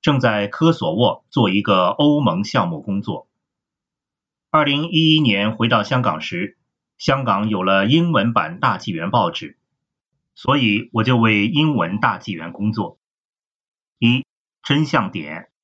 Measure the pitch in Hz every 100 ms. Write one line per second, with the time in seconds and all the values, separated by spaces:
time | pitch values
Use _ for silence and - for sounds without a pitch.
0 | - 139 120 107 101 - 160 165 80 90
1 | 113 - _ - 104 95 101 95 90 -
2 | - 147 123 85 104 131 90 80 - 98
3 | 104 87 - _ _ _ _ _ _ _
4 | _ _ _ _ _ 156 147 143 165 160
5 | 160 156 139 98 104 113 117 117 104 127
6 | 117 78 - 87 101 _ _ _ _ _
7 | - 139 127 98 110 104 95 98 101 156
8 | 170 139 110 113 80 90 127 95 - 85
9 | 87 117 95 127 - _ _ _ _ _
10 | _ _ _ _ - 143 117 104 - 113
11 | 123 127 113 104 107 147 156 135 85 104
12 | 127 92 - 85 82 - 107 107 92 -
13 | _ _ _ _ _ _ _ _ _ _
14 | 120 127 - _ _ _ - 143 147 143
15 | 104 90 73 80 - _